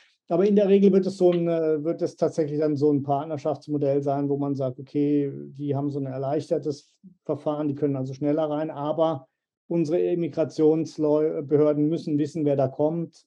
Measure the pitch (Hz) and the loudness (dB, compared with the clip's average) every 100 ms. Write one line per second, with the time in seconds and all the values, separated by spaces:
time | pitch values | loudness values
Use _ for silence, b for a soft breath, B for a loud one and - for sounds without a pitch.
0 | B B - 175 208 202 196 202 196 190 | B B -2 2 4 4 4 6 6 6
1 | 185 190 180 175 170 165 156 156 151 165 | 2 4 4 4 2 0 0 0 -2 -2
2 | 165 - 160 - 143 147 156 147 151 143 | -4 -2 -2 0 -2 0 0 2 2 2
3 | 139 139 160 147 156 147 - 147 143 143 | 0 -2 -2 -4 -4 -6 -6 -2 0 0
4 | 139 139 143 139 143 135 131 131 135 147 | 0 -2 -2 -2 -2 -2 -4 -6 -6 -2
5 | 147 147 139 139 143 139 143 135 143 139 | 0 0 0 -6 -14 -8 -6 -4 -4 -6
6 | 135 131 135 151 147 160 147 139 _ _ | -6 -6 -4 -4 -2 -4 -4 -8 _ _
7 | - _ - 143 156 147 151 139 147 139 | -20 _ -8 -6 -4 -4 -4 -2 -2 -2
8 | 131 131 147 151 156 147 156 139 147 156 | -6 -4 -2 0 0 -2 -6 -6 -4 0
9 | 160 151 - _ _ _ - 170 151 180 | 0 -2 -10 _ _ _ -4 -2 0 0
10 | 175 175 160 - 147 - 156 160 156 - | 0 0 -2 -2 -4 2 4 4 -2 -2
11 | 151 151 156 165 143 147 151 147 151 165 | 0 2 0 -2 0 2 4 2 0 -2
12 | 165 147 151 165 147 139 131 135 151 170 | -2 -2 -2 -2 0 2 0 0 -2 -2
13 | 165 - | -6 -12